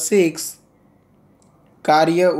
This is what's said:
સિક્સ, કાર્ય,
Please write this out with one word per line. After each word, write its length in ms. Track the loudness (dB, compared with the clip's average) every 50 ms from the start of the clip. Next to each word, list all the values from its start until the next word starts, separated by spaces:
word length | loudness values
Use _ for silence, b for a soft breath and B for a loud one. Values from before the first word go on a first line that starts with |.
| -4 -2
સિક્સ, 380 | 0 2 2 0 -2 -6 -12 -14 -16 _ _ _ _ _ _ _ _ _ _ _ _ _ _ _ _ _ _ _ _ _ _ _ _ _ -2
કાર્ય, 420 | 0 2 2 2 2 0 0 0 0 0 -2